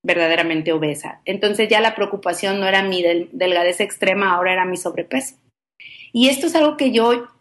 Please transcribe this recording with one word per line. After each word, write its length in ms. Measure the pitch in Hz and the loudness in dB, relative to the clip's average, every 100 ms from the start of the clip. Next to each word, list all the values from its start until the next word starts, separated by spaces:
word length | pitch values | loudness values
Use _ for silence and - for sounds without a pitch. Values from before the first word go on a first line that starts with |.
verdaderamente 680 | - 175 165 165 165 160 156 | -2 0 2 2 0 -2 -2
obesa. 480 | 160 151 147 - - | -2 -2 -4 -10 -10
Entonces 440 | - 190 208 208 214 | -8 -2 -2 0 2
ya 100 | 214 | 2
la 140 | 220 | 2
preocupación 640 | 220 202 202 180 170 196 196 | 0 -4 -2 -4 -4 -4 -2
no 80 | 190 | 0
era 140 | 190 | 0
mi 220 | 196 185 | 0 0
del-, 260 | 170 170 175 | 0 0 -4
delgadez 480 | - 180 175 175 175 | -2 0 2 0 0
extrema, 520 | 160 - 190 190 196 | -4 0 0 2 0
ahora 200 | 175 185 | 2 0
era 120 | 185 | 0
mi 120 | 185 175 | -2 -2
sobrepeso. 580 | 180 - 170 262 - _ _ _ _ _ - - - | -6 -6 -6 -6 -6 _ _ _ _ _ -20 -20 -8
Y 180 | 233 262 | 2 2
esto 180 | 269 339 | 2 0
es 80 | |
algo 200 | 330 302 | 2 2
que 160 | 294 269 | 2 2
yo 360 | 226 233 240 - _ | 4 2 0 -4 _